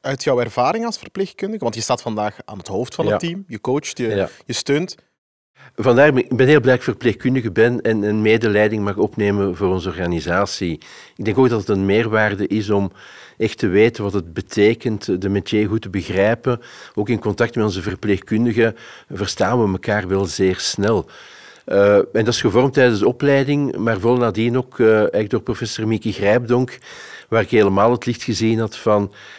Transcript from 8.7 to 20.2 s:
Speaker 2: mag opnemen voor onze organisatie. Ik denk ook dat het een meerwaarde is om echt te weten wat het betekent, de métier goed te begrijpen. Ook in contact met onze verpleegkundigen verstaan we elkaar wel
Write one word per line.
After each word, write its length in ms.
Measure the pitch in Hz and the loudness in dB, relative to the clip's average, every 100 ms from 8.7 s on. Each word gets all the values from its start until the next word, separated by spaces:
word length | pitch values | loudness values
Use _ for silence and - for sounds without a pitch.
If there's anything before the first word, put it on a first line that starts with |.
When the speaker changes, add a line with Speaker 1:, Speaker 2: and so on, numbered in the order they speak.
| 107 | 0
Speaker 2:
mag 120 | 101 98 | -4 -2
opnemen 600 | 107 - 101 101 98 90 | -2 0 -2 0 -2 0
voor 120 | 95 | -2
onze 200 | 92 90 | 0 -4
organisatie. 920 | 87 87 85 76 90 101 - 90 78 - - - - | -4 -4 -4 -2 0 -2 -4 -6 -6 -12 -20 -20 -8
Ik 80 | |
denk 140 | 107 127 | -2 2
ook 100 | 131 | 4
dat 120 | 113 | 2
het 80 | 98 | -2
een 180 | 98 98 | 0 2
meerwaarde 600 | 107 113 107 107 101 98 | 2 2 0 0 -2 -2
is 240 | 110 104 | -2 0
om 220 | 101 95 - - - - - | 0 -2 -6 -20 -20 -20 -4
echt 220 | 110 - | -4 -2
te 80 | 104 | 0
weten 360 | 98 117 - | 4 4 2
wat 100 | 101 | -4
het 200 | 98 85 | -4 -4
betekent, 880 | 87 - 107 104 117 117 104 - 92 | -8 -6 2 2 2 -4 -6 -4 -4
de 80 | 98 | -2
métier 400 | 98 - 107 104 | -2 -2 -2 0
goed 140 | 110 | -2
te 80 | 98 | -4
begrijpen. 720 | 95 87 92 104 117 127 120 - - - | -8 -4 0 2 0 -2 -4 -6 -20 -10
Ook 140 | - 110 | -6 -2
in 100 | 113 | -2
contact 360 | 107 98 117 | -2 -2 -2
met 100 | 113 | 0
onze 180 | 107 92 | -2 -2
verpleegkundigen 920 | 85 92 104 95 - 107 120 110 113 - - - - | -6 -4 -2 -2 -2 0 0 2 0 -2 -14 -20 -14
verstaan 520 | - 98 - 98 123 | -8 -6 -2 0 2
we 80 | 104 | 0
elkaar 360 | 92 - 104 92 | -2 -2 -4 -2
wel 160 | 98 | -2